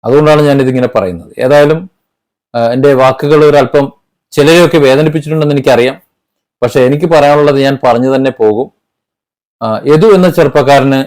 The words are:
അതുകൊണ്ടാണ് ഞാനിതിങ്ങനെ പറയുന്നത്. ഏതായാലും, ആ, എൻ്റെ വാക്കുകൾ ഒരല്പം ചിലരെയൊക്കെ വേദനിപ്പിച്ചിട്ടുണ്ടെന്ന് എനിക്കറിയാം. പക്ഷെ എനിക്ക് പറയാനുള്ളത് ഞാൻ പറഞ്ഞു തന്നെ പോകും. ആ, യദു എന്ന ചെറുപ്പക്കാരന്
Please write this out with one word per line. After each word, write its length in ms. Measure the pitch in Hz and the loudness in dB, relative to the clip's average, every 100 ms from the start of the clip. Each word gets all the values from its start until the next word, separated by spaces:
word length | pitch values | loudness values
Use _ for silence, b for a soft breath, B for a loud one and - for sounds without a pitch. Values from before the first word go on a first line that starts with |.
അതുകൊണ്ടാണ് 380 | 113 139 151 151 | 0 0 2 2
ഞാനിതിങ്ങനെ 460 | 147 139 131 127 123 | 2 0 -2 -2 -2
പറയുന്നത്. 440 | 113 95 87 - - | -4 -4 -10 -16 -6
ഏതായാലും, 400 | 127 147 147 160 185 _ _ _ _ _ _ 120 | 0 2 2 -2 -8 _ _ _ _ _ _ -4
ആ, 40 | |
എൻ്റെ 340 | 117 123 143 | -4 0 0
വാക്കുകൾ 520 | 131 131 131 143 151 151 | 2 0 0 0 2 2
ഒരല്പം 480 | 143 127 147 139 _ _ _ _ | 2 0 -2 -2 _ _ _ _
ചിലരെയൊക്കെ 460 | - 147 170 165 165 | -2 2 2 2 2
വേദനിപ്പിച്ചിട്ടുണ്ടെന്ന് 800 | 139 135 156 156 147 160 147 143 | 0 0 0 -4 -6 -4 -2 -2
എനിക്കറിയാം. 420 | 135 120 127 147 _ _ _ _ _ _ | 0 0 0 -6 _ _ _ _ _ _
പക്ഷെ 180 | 120 139 | -4 0
എനിക്ക് 240 | 123 147 170 | 0 0 0
പറയാനുള്ളത് 540 | 160 143 147 147 139 | 2 2 2 0 0
ഞാൻ 180 | 139 135 | -2 -2
പറഞ്ഞു 320 | 127 117 131 135 | -2 -2 -2 -2
തന്നെ 160 | 135 | -2
പോകും. 360 | 127 110 107 135 _ _ _ _ _ _ _ _ _ | -2 -2 -2 -6 _ _ _ _ _ _ _ _ _
ആ, 200 | 113 110 139 | -8 -6 0
യദു 200 | 156 220 | 2 4
എന്ന 220 | 190 180 | 2 2
ചെറുപ്പക്കാരന് 720 | 160 143 147 135 139 135 135 | 0 0 0 2 2 2 -2